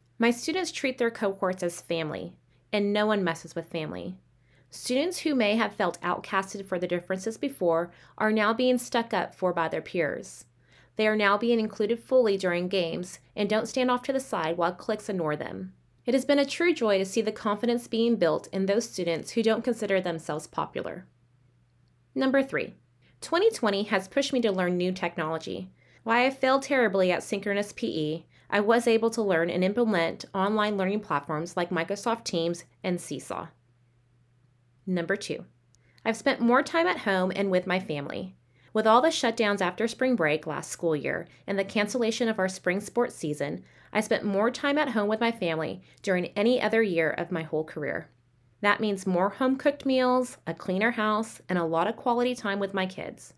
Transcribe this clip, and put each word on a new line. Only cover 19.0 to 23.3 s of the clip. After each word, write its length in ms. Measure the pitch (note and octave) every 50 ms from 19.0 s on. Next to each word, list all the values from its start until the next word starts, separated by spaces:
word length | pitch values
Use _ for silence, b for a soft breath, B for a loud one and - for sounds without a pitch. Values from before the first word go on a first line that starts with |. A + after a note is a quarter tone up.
| F3+ E3+ E3 D3+ - -
who 100 | - A#3
don't 220 | A3 A3 A3 A3 A3+
consider 380 | C4 A#3 A3+ G#3+ G3+ G3 F#3+
themselves 440 | F#3 F3+ E3 D#3+ - - D3+ D#3 D#3
popular. 600 | - - - - - - - - - - F3+ F#3 - _ _ _ _ _ _ _ _ _ _ _ _ _ _ _ _ _ _ _ _
Number 300 | - C4+ C4 C4 B3+ C#4
three, 320 | C4 C4+ - C#3+ D2+ - - - _ _ _ b b b b b
twenty 320 | - -